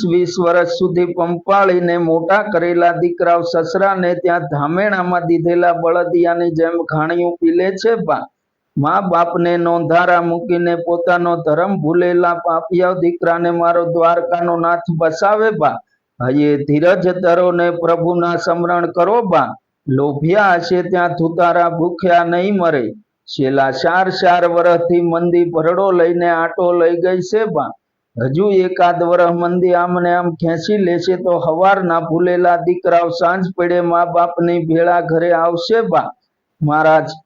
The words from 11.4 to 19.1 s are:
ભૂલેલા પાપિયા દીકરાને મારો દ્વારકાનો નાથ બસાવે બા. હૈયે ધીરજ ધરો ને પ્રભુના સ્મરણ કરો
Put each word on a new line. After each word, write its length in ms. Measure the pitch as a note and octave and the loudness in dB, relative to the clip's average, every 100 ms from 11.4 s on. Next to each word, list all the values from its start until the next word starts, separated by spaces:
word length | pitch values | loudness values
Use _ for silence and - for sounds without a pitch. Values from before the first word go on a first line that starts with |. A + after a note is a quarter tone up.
| D#3 D3+ F#3 F#3+ | -2 0 0 -2
ભૂલેલા 580 | D3+ E3+ F3+ F3 F3 | -2 0 0 2 0
પાપિયા 580 | E3+ F3 E3 E3 F3+ F3+ | -2 -2 -4 -2 0 0
દીકરાને 580 | F#3 E3+ E3+ E3+ E3+ F3 | 0 -2 -2 -2 0 0
મારો 340 | E3+ E3+ E3+ | 0 0 0
દ્વારકાનો 720 | E3+ E3+ E3 E3+ E3+ F3 F3 E3+ | 0 0 2 0 -2 -2 -2 -2
નાથ 320 | E3+ E3+ E3+ D#3+ | 0 -2 -2 -2
બસાવે 520 | E3 D#3+ G3+ G#3+ A3 | -2 0 0 2 0
બા. 260 | G#3+ C3+ G#2 - _ _ - | 0 -2 -2 -12 _ _ -8
હૈયે 360 | B2 C#3 D3 C#3+ | -2 0 2 0
ધીરજ 520 | C#3+ D3 E3+ F#3+ F3 | 0 2 2 2 0
ધરો 440 | F3+ F3+ E3+ F3+ | 0 0 2 2
ને 180 | E3+ F3 | 2 0
પ્રભુના 680 | E3+ E3 E3+ E3+ F3 E3+ E3+ | 0 0 0 0 0 -2 -2
સ્મરણ 500 | F3+ E3+ E3+ F3 E3+ | -2 -2 0 -2 -2
કરો 360 | F3 F3 | 0 0